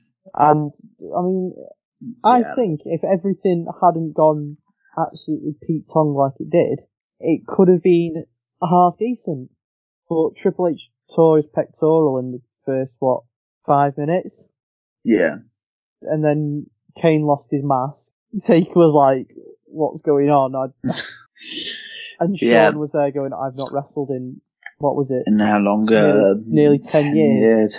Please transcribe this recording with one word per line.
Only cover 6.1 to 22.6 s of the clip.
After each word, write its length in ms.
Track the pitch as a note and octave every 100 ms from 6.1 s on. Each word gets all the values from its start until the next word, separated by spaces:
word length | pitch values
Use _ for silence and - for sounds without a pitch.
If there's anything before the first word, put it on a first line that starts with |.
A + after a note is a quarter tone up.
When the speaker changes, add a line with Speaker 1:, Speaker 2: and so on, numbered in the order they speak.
Speaker 1:
like 200 | C#3 C#3 -
it 100 | D#3+
did, 300 | E3+ - - _ _ _ _
it 240 | C#3+ D#3 -
could 220 | - F#3
have 140 | F3+
been 420 | F#3 E3+ E3+ D#3+ - _ _ -
half 360 | - F3+ F3+ F3
decent. 520 | A3 A#3+ - C#3 B2+ _ _ _ _ _ -
But 260 | E3 D#3 -
Triple 320 | G3 - F3+
H 220 | D3 - _ _ -
tore 220 | E3 D#3
his 100 | D3+
pectoral 680 | - - - D#3 D#3+ D3+ C3
in 120 | B2+
the 80 | B2 _ _ -
first, 300 | C3 C3 -
what, 240 | C3 B2 _ _ _ _ -
five 320 | C#3+ C#3+ C#3+
minutes? 500 | D3 F3+ - - _ _ _ _ _ _
Speaker 2:
Yeah. 340 | - G#2 E2 F#2 A2+ _ _ _ _ _
Speaker 1:
And 200 | - D#3
then 440 | D3+ D3+ D3 D3 - _ _ -
Kane 220 | E3 D#3
lost 260 | D3+ C#3 -
his 140 | D3
mask. 500 | C#3+ C3 C3+ - - _ _ G#3 -
Taker 280 | E3+ F3+ F3
was 180 | E3
like, 420 | D3 C#3 C3+ - - - - _
"What's 360 | D#3+ D3 -
going 280 | D#3+ C#3+ C#3+
on?" 240 | C#3+ C3 C3+
I, 120 | C3+ _
Speaker 2:
<laughs> 1400 | C3 - - - _ _ - - - - - - - -
Speaker 1:
and 180 | F3 F#3+
Shawn 100 | A#2+
Speaker 2:
Yeah. 200 | A#2+